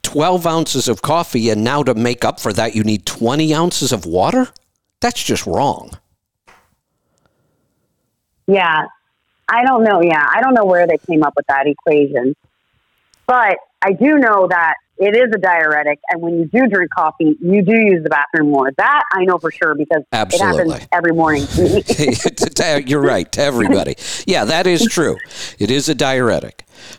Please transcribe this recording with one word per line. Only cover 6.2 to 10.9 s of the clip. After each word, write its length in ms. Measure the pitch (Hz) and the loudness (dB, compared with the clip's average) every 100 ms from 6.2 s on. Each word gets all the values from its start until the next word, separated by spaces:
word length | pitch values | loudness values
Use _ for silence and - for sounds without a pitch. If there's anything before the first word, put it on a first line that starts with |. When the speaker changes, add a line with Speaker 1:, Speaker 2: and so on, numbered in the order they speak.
| _ _ _ _ _ _ _ _ _ _ _ _ _ _ _ _ _ _ _ _ _ _ - | _ _ _ _ _ _ _ _ _ _ _ _ _ _ _ _ _ _ _ _ _ _ -2
Speaker 2:
Yeah, 360 | 196 175 156 - - _ _ _ _ - | 0 2 -2 -4 -12 _ _ _ _ -4
I 140 | 226 254 | 0 2
don't 180 | 247 | 2
know. 180 | 220 190 | 2 2
Yeah, 220 | 170 156 143 | 2 2 2
I 80 | 190 | 2
don't 120 | 262 | 2
know 120 | 240 196 | 2 2
where 220 | 175 | 2
they 100 | 170 | 2